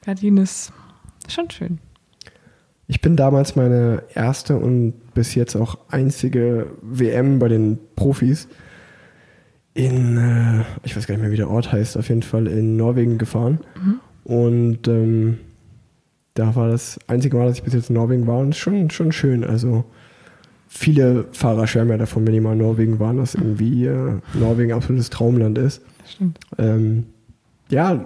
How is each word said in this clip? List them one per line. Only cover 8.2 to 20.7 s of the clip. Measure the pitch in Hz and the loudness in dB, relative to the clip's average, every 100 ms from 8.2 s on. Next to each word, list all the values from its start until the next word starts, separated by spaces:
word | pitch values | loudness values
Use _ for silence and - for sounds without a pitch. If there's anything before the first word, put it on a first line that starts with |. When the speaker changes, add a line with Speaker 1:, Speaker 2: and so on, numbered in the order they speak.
| 127 156 - - - - - - - _ _ _ _ _ _ - | 0 0 -6 -20 -20 -20 -20 -20 -20 _ _ _ _ _ _ -4
Speaker 2:
in, | 127 127 120 120 | -2 0 0 2
äh, | 120 117 117 110 110 - | 2 2 2 0 -2 -8
ich | - 104 | -10 -8
weiß | 113 | -6
gar | 104 | -4
nicht | |
mehr, | 107 | -2
wie | 107 | -2
der | 87 | 0
Ort | 110 - | -2 0
heißt, | 104 107 - | -2 -2 -4
auf | 110 | -2
jeden | 117 | -2
Fall | - 113 113 | -2 -2 0
in | 110 110 110 | 0 0 2
Norwegen | 117 123 117 113 | 2 2 0 0
gefahren. | 113 113 117 160 - 170 | -2 -2 0 -2 -6 -4
Speaker 1:
Mhm. | 185 254 - - - | -2 -2 -8 -20 -2
Speaker 2:
Und, | 120 120 120 117 113 120 | 0 2 2 2 0 0
ähm, | 113 113 113 113 113 - - - - _ _ _ _ _ - | 2 2 2 0 -2 -8 -20 -20 -20 _ _ _ _ _ -2
da | 110 120 | 0 2
war | 117 | 0
das | 117 - - - | 0 -4 -14 -4
einzige | 123 135 120 | -2 0 2
Mal, | 123 | 0
dass | 123 | -2
ich | |
bis | 117 | -2
jetzt | 123 120 | -2 0
in | 113 | 0
Norwegen | 117 127 117 | 2 0 0
war | 120 | 0
und | 139 | 0
es | 160 | -2
ist | |
schon, | 175 202 160 | -2 0 -2
schon | - 165 | 0 -2
schön. | - 139 123 | 0 0 0
Also | 113 113 120 113 117 - - _ - - _ _ | 0 -2 0 0 -2 -12 -20 _ -20 -20 _ _
viele | _ | _